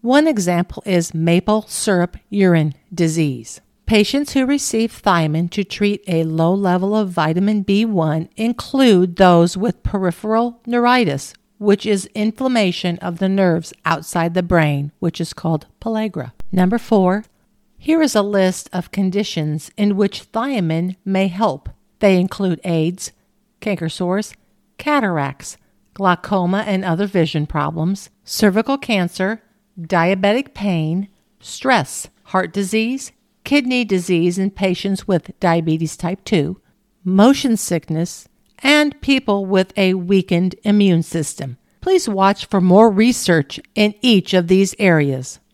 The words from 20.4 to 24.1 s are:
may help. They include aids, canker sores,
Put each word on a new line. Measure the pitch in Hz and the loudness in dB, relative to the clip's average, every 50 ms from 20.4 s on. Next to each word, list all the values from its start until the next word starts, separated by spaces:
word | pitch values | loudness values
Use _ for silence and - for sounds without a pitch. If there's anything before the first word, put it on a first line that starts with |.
| 233 269 277 233 180 160 160 160 170 185 185 _ _ | -4 -4 -4 -2 -2 -2 -2 -2 -2 -4 -6 _ _
may | 190 190 190 190 190 | -4 -2 0 0 -2
help. | 170 190 226 202 139 139 _ - - _ _ _ _ _ | -2 -2 -2 -2 -2 -4 _ -16 -18 _ _ _ _ _
They | - 202 190 180 | 2 4 4 4
include | 180 185 - - 196 185 170 - - | 2 0 -2 -4 -2 -2 -2 -4 -4
aids, | 185 170 165 156 165 180 185 - - _ _ _ _ _ _ _ _ _ _ | -2 0 0 0 -2 -4 -6 -12 -16 _ _ _ _ _ _ _ _ _ _
canker | - 214 202 - 165 160 | -6 -6 -4 -4 -4 -8
sores, | - - 185 175 | -6 -4 -4 -2